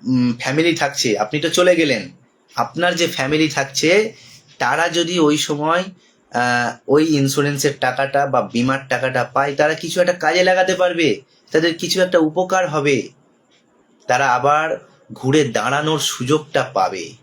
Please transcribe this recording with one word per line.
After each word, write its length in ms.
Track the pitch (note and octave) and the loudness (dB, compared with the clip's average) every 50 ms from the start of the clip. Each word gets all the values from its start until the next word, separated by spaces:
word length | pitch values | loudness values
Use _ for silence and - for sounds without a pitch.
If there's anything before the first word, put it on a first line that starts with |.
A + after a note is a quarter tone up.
| A2+ B2 | -2 0
উম, 180 | B2+ B2+ B2 B2 A#2 A#2+ | 0 2 2 0 -2 -2
ফ্যামিলি 320 | - C3+ C3+ D3+ E3 F3 D#3 - | -4 -2 0 2 2 0 0 0
থাকছে, 280 | D#3 C3+ - - - B2 G#2 G2 G#2+ | -2 -4 -2 -2 -2 0 0 0 -2
আপনি 140 | - - D3+ D3 | -2 -2 -4 -4
তো 40 | E3 D#3+ F3+ | 0 0 2
চলে 160 | F3+ F3+ F3+ E3 | 4 4 4 4
গেলেন, 240 | D#3+ D3 B2+ G#2+ F#2 F2+ - _ _ _ _ _ _ _ - | 2 0 0 -2 -4 -10 -16 _ _ _ _ _ _ _ -6
আপনার 360 | - A2+ - - D#3 F3 F3+ F3+ E3 | -6 -6 -6 -4 -2 -2 -2 0 0
যে 80 | E3+ D#3+ - | -2 -2 -2
ফ্যামিলি 320 | - C3+ C3+ D3+ D#3 D#3 D3+ C3+ D#3 | -4 -2 -2 0 0 0 0 0 -2
থাকছে 320 | C#3 C3+ - - - D#3 F3+ G#3 A3 A3+ - - - - - - _ _ - _ | -4 -4 -4 -2 0 2 2 2 2 0 -6 -14 -20 -20 -20 -20 _ _ -8 _
তারা 240 | C3+ B2 C3+ D3+ E3 F3 E3 E3+ | -2 0 0 0 0 0 0 -2
যদি 180 | E3+ E3 F3+ F3 D#3 D3 | -2 -2 0 2 2 2
ওই 100 | D3 D#3 - - | 2 0 -2 -4
সময়, 360 | D#3 C#3+ D3 D#3 E3 F3+ F#3 G3 F#3 _ _ _ _ _ _ _ | -4 -4 -2 -2 0 -2 -2 -6 -12 _ _ _ _ _ _ _
আহ, 380 | - A#2+ B2 B2 A#2+ A#2+ A#2+ A#2 A#2 - _ - C3+ | -4 -2 0 0 0 0 -2 -4 -6 -8 _ 2 2
ওই 100 | D3+ D#3 E3 D#3 C#3+ | 2 4 4 2 2
ইন্স্যুরেন্সের 560 | C#3 C3+ C3+ D3 C#3+ C#3+ D3 C#3 - D3 C#3 - - | 2 0 0 0 0 -2 -2 0 -2 -2 -2 0 -2
টাকাটা 360 | B2+ B2+ - C#3 C3+ C3+ C#3 C#3+ C#3 C3 | -2 -2 -2 -4 0 0 0 0 2 0
বা 80 | B2 - - - | -2 -2 0 -2
বীমার 280 | A#2 A#2+ C3 C3+ C3+ C3+ - | -2 0 0 0 -2 -2 -4
টাকাটা 300 | C3 A#2+ A#2+ C3 B2+ B2 B2 - - | -4 -2 -2 -2 -2 -2 -4 -2 -2
পায়, 160 | C#3 C#3 D3 C#3 C#3 | -2 -2 0 0 0
তারা 140 | D3+ D3+ D#3+ D#3 | 0 0 0 -2
কিছু 160 | - D#3+ D#3+ F#3 F3 | -6 -6 0 0 0
একটা 120 | F3+ F3+ F3+ - | 0 0 0 0
কাজে 200 | D#3 E3 F3+ F3+ F#3 | 0 2 2 4 4
লাগাতে 240 | F#3 F#3 F#3 F#3 F#3+ F3 | 4 4 2 2 2 2
পারবে, 260 | F#3 F3+ F3 E3 E3 C#3 G#2 - - _ _ _ _ _ | 2 0 2 2 0 0 0 -2 -6 _ _ _ _ _
তাদের 220 | - D#3 D#3+ E3+ D#3+ E3 | 0 2 2 2 -2 -2
কিছু 160 | - D#3+ D#3+ F3+ F#3 | -4 -2 0 0 0
একটা 140 | F3+ F3+ F3 D#3+ D#3 | 2 4 2 2 2
উপকার 340 | D#3 F3 F#3 F3+ F#3+ F#3 F3+ D#3+ D3 | 0 -2 -2 0 0 0 0 0 -2
হবে, 240 | D#3 C#3 D3 C#3 A#2 G2 - _ _ _ _ _ _ _ _ _ _ _ _ _ _ _ _ _ _ _ - | 0 0 2 0 0 -2 -6 _ _ _ _ _ _ _ _ _ _ _ _ _ _ _ _ _ _ _ -2
তারা 180 | B2 B2+ C#3 C3+ B2 B2 | 0 2 2 2 0 2
আবার 300 | B2 C#3 D3 D3+ D#3 D#3+ E3+ - - _ _ _ _ _ A2 - | 2 2 2 2 0 -2 -6 -8 -10 _ _ _ _ _ -18 -6
ঘুরে 220 | - C3 C3+ D#3 D3 B2+ G#2+ A2 | -2 2 2 2 2 2 0 -2
দাঁড়ানোর 440 | G#2+ A#2+ C3+ D3 D3+ D#3 D#3 D3 D3 - - | -2 0 -2 0 0 0 -2 -2 -2 -4 -6
সুযোগটা 480 | - - B2 D3+ D3+ D3+ - - D3 B2 - - G2 | -6 -2 0 0 0 -2 -2 -2 -2 -2 -2 -2 -2
পাবে। 280 | F#2+ F2+ F#2+ F#2 E2 D#2+ - - | -2 -2 -2 -8 -12 -12 -16 -20